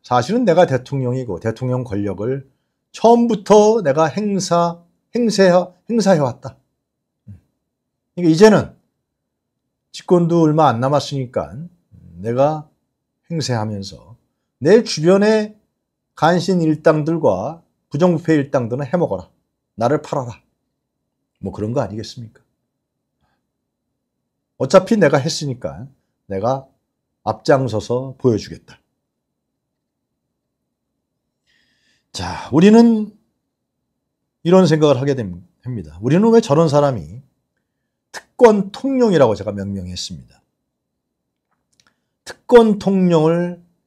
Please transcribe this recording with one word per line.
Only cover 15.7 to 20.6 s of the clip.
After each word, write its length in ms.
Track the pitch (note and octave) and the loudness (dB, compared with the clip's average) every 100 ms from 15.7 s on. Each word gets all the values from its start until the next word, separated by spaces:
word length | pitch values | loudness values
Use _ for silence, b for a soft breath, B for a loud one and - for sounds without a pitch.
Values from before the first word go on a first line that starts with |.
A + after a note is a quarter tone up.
| _ _ _ _ | _ _ _ _
간신 480 | - D3+ F3+ F3 F3+ | -2 0 0 0 0
일당들과 1000 | D#3+ D#3 E3 D#3 D3 E3 C#3+ F#2 A#2 E3 _ _ _ | 0 0 2 0 0 -2 0 -2 -4 -12 _ _ _
부정부패 460 | C#3+ F3+ E3 - D#3 | -2 0 0 0 0
일당들은 500 | C#3 C#3 A#2 B2 C#3 | 0 -4 -4 -6 -6
해먹어라. 460 | F3+ D#3 F#2+ - _ _ _ _ | -4 -4 -6 -12 _ _ _ _
나를 300 | - A#2+ D3+ | -4 -2 -2
팔아라. 360 | - D3 A#2+ - _ _ | -4 -8 -8 -14 _ _